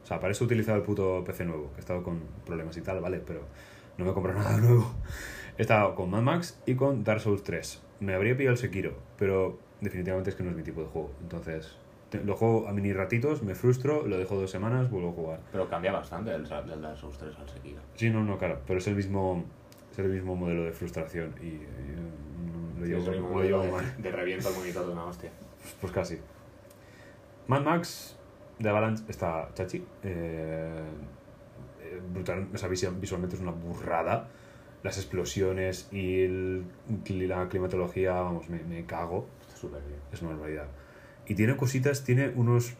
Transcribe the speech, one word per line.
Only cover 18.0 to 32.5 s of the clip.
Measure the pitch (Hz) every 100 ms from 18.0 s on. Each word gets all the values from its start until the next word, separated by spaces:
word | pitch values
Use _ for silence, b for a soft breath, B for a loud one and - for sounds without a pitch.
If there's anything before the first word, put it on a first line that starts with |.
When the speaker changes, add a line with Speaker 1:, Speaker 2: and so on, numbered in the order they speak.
| 113
Speaker 1:
no, | 110 107
no, | 95
claro, | 90 82 -
pero | -
es | -
el | 101
mismo, | 95 98 95 90 85 - - - -
es | -
el | 98
mismo | 95 92 90
modelo | 87 85
de | 82
frustración | 82 87 85 80 85 80 -
y, | 82
y, | 78 73 67 69 80 85 78 73 78 87 85 85 85
mm, |
lo | 87
Speaker 2:
Sí, |
Speaker 1:
llevo, | 87
Speaker 2:
es | 90
el |
mismo | 92 90
Speaker 1:
lo | 95
Speaker 2:
modelo | 95 98
Speaker 1:
llevo | 90 -
Speaker 2:
de, |
Speaker 1:
mal. | - -
Speaker 2:
de | 185
reviento | 185 180 185 185
el | 185
monitor | 180 180 -
de |
una | - -
hostia. | - 85 - - - - -
Speaker 1:
Pues | 98
casi. | - 87 82 - - - - - B B B B B - - -
Mad | 135
Max | 147 170 170 - - - - - - -
de | 107
Avalanche | 104 110 110 -
está | 98 90 80 -
chachi. | - 92 87 - -
Eh, | 101 85 85 80 80 80 80 80 80 76 71 - - - - - - -
eh, | 80 90 90
brutal, | 90 90 90 98